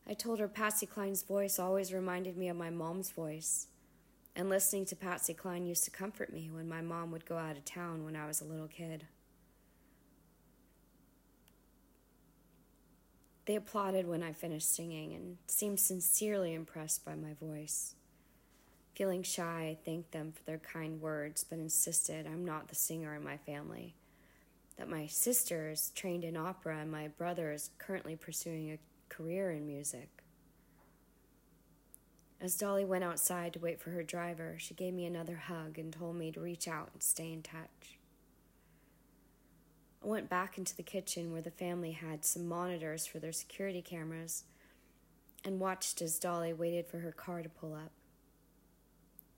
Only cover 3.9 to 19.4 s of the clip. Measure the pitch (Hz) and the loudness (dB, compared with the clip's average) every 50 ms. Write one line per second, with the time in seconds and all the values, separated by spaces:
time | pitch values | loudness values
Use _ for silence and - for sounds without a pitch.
3.9 | - - - - - - - - - - 180 196 190 196 196 - - 196 190 185 | -20 -20 -20 -20 -20 -20 -18 -8 -4 0 4 6 6 8 8 6 6 4 2 0
4.9 | 180 165 - 185 180 - - - 165 - - 185 175 175 180 175 175 165 - - | -2 -4 -2 -2 0 2 2 0 0 -2 -4 -2 -2 0 0 0 2 2 2 0
5.9 | - - 190 202 208 - - - - 160 160 160 160 165 165 165 165 165 165 165 | 0 -2 -4 -4 -2 -4 -4 -4 -4 -4 -6 -6 -6 -4 -4 -4 -2 -2 -2 -2
6.9 | 165 170 170 165 160 165 165 - 170 165 160 156 151 - - - - 180 175 170 | -2 -2 -2 -2 -4 -6 -4 -4 -4 -2 -2 -2 -4 -6 -8 -8 -6 -6 -4 -4
7.9 | 165 160 156 156 156 151 151 151 151 - - 156 160 156 156 151 - - 170 165 | -4 -4 -4 -4 -4 -4 -4 -2 -2 -2 -2 -4 -4 -6 -6 -8 -8 -8 -6 -6
8.9 | 160 156 156 156 - - - - - - - - - - - - - - - - | -6 -8 -10 -12 -18 -20 -20 -20 -20 -20 -20 -20 -20 -20 -20 -20 -20 -20 -20 -20
9.9 | - - - - - - - - - - - - - - - - - - - - | -20 -20 -20 -20 -20 -20 -20 -20 -20 -20 -20 -20 -20 -20 -20 -20 -20 -20 -20 -20
10.9 | - - - - - - - - - - - - - - - - - - - - | -20 -20 -20 -20 -20 -20 -20 -20 -20 -20 -20 -20 -20 -20 -20 -20 -20 -20 -20 -20
11.9 | - _ _ _ _ - - - - - - - - - - - - - - - | -20 _ _ _ _ -20 -20 -20 -20 -20 -20 -20 -20 -20 -20 -20 -20 -20 -20 -20
12.9 | - - - - - - - - - - - - 208 214 208 - - 214 196 190 | -20 -20 -20 -20 -20 -20 -20 -20 -20 -4 2 2 2 2 2 2 2 2 4 6
13.9 | 190 190 180 170 170 165 175 165 156 - - 165 156 156 156 - - - 170 170 | 6 6 6 4 4 2 0 0 -2 -4 -4 -2 0 2 4 4 4 4 2 -2
14.9 | 160 156 156 156 165 165 - 180 175 175 - - - - 214 208 202 196 - - | -4 -4 -6 -6 -6 -6 -8 -8 -10 -10 -4 0 2 2 4 4 4 4 4 4
15.9 | 190 185 170 - - - 214 214 208 196 185 170 165 165 160 - - 160 156 156 | 4 4 4 6 6 6 6 4 4 4 4 2 0 -2 -4 -6 -6 -4 0 0
16.9 | - - - 156 156 156 156 151 151 - 160 156 151 151 151 151 - - - - | 0 0 0 -2 -6 -4 -4 -6 -6 -6 -6 -6 -4 -4 -4 -2 -2 -2 -2 -4
17.9 | - - - - - - - - - - - - - - - - - - - - | -6 -12 -18 -20 -20 -20 -20 -20 -20 -20 -20 -20 -20 -20 -20 -20 -20 -20 -20 -10
18.9 | - - 196 190 180 185 180 - - - | -2 2 2 4 4 2 2 0 0 2